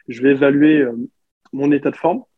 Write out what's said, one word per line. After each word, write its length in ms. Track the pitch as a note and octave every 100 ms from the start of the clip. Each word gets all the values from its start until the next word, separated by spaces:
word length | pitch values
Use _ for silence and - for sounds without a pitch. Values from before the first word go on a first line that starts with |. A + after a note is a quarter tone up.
| -
je 140 | A#2
vais 100 | C3+
évaluer, 480 | C3+ C#3+ C#3+ D3+ D#3
euh, 120 | B2+ A#2 B2+ _ _ _ _
mon 180 | C3+ C#3+
état 180 | C#3+ C#3+
de 60 | -
forme, 260 | D#3+ A3+ -